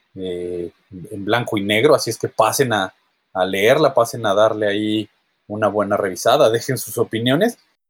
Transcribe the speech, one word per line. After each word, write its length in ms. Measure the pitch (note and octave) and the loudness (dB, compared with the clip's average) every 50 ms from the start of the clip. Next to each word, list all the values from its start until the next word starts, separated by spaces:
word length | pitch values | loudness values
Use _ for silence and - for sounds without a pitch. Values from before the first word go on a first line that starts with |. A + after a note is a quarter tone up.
| _ _ - | _ _ -14
eh, 580 | F#2+ F#2 F#2 F2+ F2 F2 F2 F2+ F2 F2 E2+ _ _ _ _ G2 F#2 E2 - | -12 -10 -8 -8 -8 -8 -8 -8 -8 -8 -10 _ _ _ _ -18 -16 -16 -14
en 140 | G#2+ G2 G2 | -12 -8 -4
blanco 320 | G2+ A2 A#2+ B2 - A2 G#2 | -2 -2 -2 -2 -2 -4 -4
y 40 | G2 | -2
negro, 320 | G2+ G#2 G#2+ A2+ - - | 0 0 2 4 4 2
así 160 | - - A#2+ | 2 0 -4
es 80 | A2 - | -6 -6
que 100 | - A2 | -6 -6
pasen 440 | - - A2 A2 G#2+ - C#3 A#2+ A2 | 0 0 0 2 2 0 0 0 0
a, 220 | G#2 F#2+ F#2 - _ _ _ _ _ _ _ - | -2 -2 -4 -8 _ _ _ _ _ _ _ -4
a 120 | F#2+ F#2 | -2 -2
leerla, 480 | F#2+ G2 G2 G2+ A2+ C3+ D#3 D#3 C3 - | -2 0 2 4 4 4 4 4 2 2
pasen 320 | A#2+ A#2 - - A#2+ A2+ | 2 0 0 -2 -4 -2
a 80 | G#2 F#2+ | 0 2
darle 340 | G#2 G#2+ A2 G#2+ G#2+ G#2+ G#2 | 4 4 4 2 0 -2 0
ahí 400 | G2+ G#2+ G#2+ G#2+ G#2+ G#2+ G2+ - _ _ _ _ _ _ _ | 0 0 0 0 -2 -2 -4 -6 _ _ _ _ _ _ _
una 220 | - G#2 G#2+ G#2+ G2+ | -10 -6 -2 -2 0
buena 280 | G2 G#2+ G2+ G2+ G#2 | 0 0 0 0 0
revisada, 540 | G2 G2 F#2+ F2+ - - A2+ B2 D3+ C#3+ A2+ | 0 -2 -2 -4 -2 0 2 4 4 4 4
dejen 280 | A2+ A#2 - - C3 A#2+ | 2 0 -2 -4 -6 -6
sus 180 | - - - B2 | -6 -8 -4 -4
opiniones 600 | A2+ - - A2+ A#2 B2+ C3 D#3+ G#3 A#3 - _ _ _ _ _ _ | -4 -2 -2 -2 0 2 2 2 2 0 -2 _ _ _ _ _ _